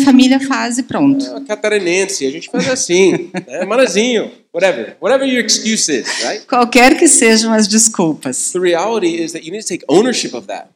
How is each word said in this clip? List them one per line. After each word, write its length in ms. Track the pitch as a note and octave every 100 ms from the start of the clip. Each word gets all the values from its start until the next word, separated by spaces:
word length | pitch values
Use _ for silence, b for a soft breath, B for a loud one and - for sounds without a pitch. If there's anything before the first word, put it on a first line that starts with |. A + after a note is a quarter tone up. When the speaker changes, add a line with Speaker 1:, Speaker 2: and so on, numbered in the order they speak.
Speaker 1:
família 360 | C#4+ C4 B3+ C4+
faz 360 | C4+ A#3 A#3 A#3+
e 40 |
pronto. 420 | A#3+ F#3 C#3 C#3
Speaker 2:
É, 160 | - -
catarinense, 840 | - G#3 G#3+ G#3 F3 F3+ F#3+ - C3+
a 40 |
gente 180 | D#3+ -
faz 180 | F#3 F3+
assim, 640 | - - F3 F#3+ D#3+ - F3+
<laughs> 80 | -
né? 180 | D3
Manazinho, 640 | F#3 A#3+ B3 G3 B3 A3 C#3+ - _
whatever. 440 | E3+ F#3 - - -
Whatever 240 | F#3 C4 C4+
your 160 | B3 G#3+
excuse 420 | - A3 A3 -
is, 200 | B2+ - - A#2+
right? 160 | - -
Speaker 1:
Qualquer 500 | B3 A#3 B3 B3 D#4+
que 80 | E4
sejam 460 | - A3+ A3 A3+
as 160 | A3 G3+
desculpas. 840 | A3 A3 G#3+ E3 D3 C3+ B2+ -
Speaker 2:
The 80 | F3+
reality 640 | F3+ E3 G3+ A3+ F3 E3+
is 80 | D#3+
that 120 | E3 D#3
you 60 |
need 100 | G#3
to 60 | G#3+
take 160 | F#3 -
ownership 480 | E3 B3 - - A#2+
of 120 | G2
that. 180 | F#2 -